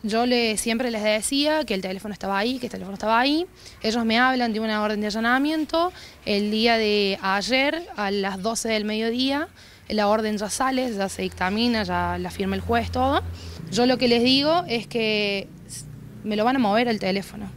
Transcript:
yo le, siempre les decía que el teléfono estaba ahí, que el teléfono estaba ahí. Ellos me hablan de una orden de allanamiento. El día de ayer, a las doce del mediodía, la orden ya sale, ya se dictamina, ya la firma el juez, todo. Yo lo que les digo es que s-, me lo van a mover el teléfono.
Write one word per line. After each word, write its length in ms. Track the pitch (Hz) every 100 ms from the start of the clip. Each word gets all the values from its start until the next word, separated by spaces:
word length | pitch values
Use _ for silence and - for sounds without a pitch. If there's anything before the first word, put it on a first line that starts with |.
yo 240 | 220 226
le, 320 | 247 240 233 208
siempre 320 | 233 226 247
les 140 | 220
decía 600 | 214 214 - 277 294 311
que 100 | 254
el 60 | 190
teléfono 300 | 185 190 208
estaba 260 | 190 190 196
ahí, 180 | 226 262
que 80 |
el 60 | 226
teléfono 240 | 190 185
estaba 240 | 202 214 226
ahí. 260 | 269 311 370 - - -
Ellos 200 | 220 233
me 120 | 226 226
hablan 340 | 254 262 233
de 80 | 214
una 220 | 220 214
orden 200 | 208 214
de 40 | 208
allanamiento. 840 | 214 233 262 294 311 302 330 359 - - -
El 240 | - 202 208
día 280 | 220 233 226
de 400 | 214 208 196 196
ayer, 640 | 190 196 190 262 277 320 349
a 140 | 349 202
las 320 | 202 196 196
doce 280 | 202 226 226
del 160 | 220
mediodía, 640 | 214 214 226 240 262 277 339 - - - -
la 200 | 214 202
orden 320 | 220 214 208
ya 100 | 202
sale, 420 | - 262 262 254
ya 180 | 202 196
se 120 | -
dictamina, 600 | 185 - 185 208 240 226
ya 340 | 185 175 175 175
la 140 | 180
firma 240 | - 190
el 60 | 196
juez, 280 | 185 233 226
todo. 320 | 254 262 311 - - - - -
Yo 140 | 190
lo 120 | 247 254
que 80 | 247
les 160 | 233
digo 400 | 240 269 294 339 349
es 200 | 233 202
que 600 | 240 220 214 202 196 - - -
s-, 180 | - - - - -
me 120 | 214
lo 80 | 208
van 120 | 226
a 40 | 269
mover 280 | 214 214 240
el 120 | 214
teléfono. 520 | 190 196 - - 196